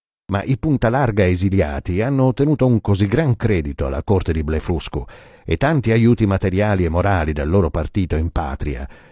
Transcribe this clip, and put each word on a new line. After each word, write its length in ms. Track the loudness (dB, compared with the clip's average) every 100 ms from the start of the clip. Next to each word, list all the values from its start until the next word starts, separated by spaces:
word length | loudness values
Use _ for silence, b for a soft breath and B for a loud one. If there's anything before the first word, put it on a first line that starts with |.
| _ _ -6
Ma 100 | -4
i 160 | -2 -2
puntalarga 680 | 0 0 2 2 0 2 2
esiliati 760 | 2 0 0 0 -4 -4 -2
hanno 220 | 0 2
ottenuto 420 | 2 2 0 2 2
un 140 | 2
così 280 | 2 0 2
gran 280 | 2 0 0
credito 500 | 0 0 -2 -4 -4
alla 180 | -4
corte 280 | 0 0 0
di 120 | -2
Blefuscu 640 | -2 -4 -2 -4 -6 -8 -10 B B B
e 140 | -6 -2
tanti 340 | 0 0 2
aiuti 340 | 4 4 4 2
materiali 600 | 0 0 0 2 2 2
e 40 |
morali 440 | 0 2 0 0
dal 160 | -2 0
loro 200 | 2 2
partito 460 | 0 -4 -2 -2 -2
in 140 | -2
patria, 580 | -4 -6 -6 -6 -6 -10 B B